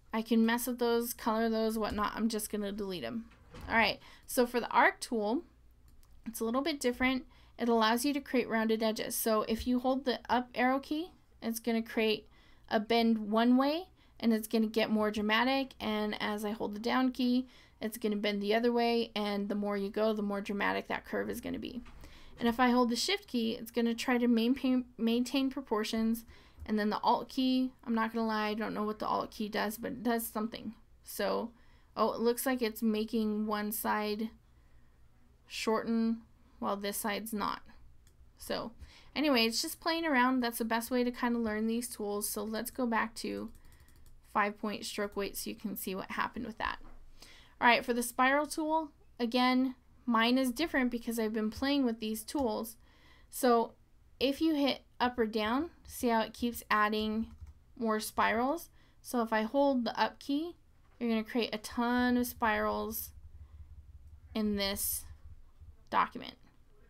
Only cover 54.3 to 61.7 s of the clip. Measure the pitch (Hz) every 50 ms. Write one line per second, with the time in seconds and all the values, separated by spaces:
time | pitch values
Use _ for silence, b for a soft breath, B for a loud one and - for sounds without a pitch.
54.3 | 277 - 320 330 311 285 285 262 - - - _ _ - 240 247 247 247 220 214
55.3 | 220 214 214 214 240 277 339 339 - - - - - - 254 240 226 220 220 -
56.3 | - - 247 240 233 - - - 214 214 208 208 214 214 214 214 214 220 226 226
57.3 | - - - - - - - _ - - 233 220 214 214 214 - - 233 202 196
58.3 | 208 226 247 277 311 339 - - b b b b b b b - - 240 226 226
59.3 | 220 214 214 220 - 277 285 277 277 247 226 - - - 220 - - - - -
60.3 | 277 294 330 349 339 - - - - - - - - - 240 233 226 220 214 -
61.3 | - 240 214 - 214 214 - -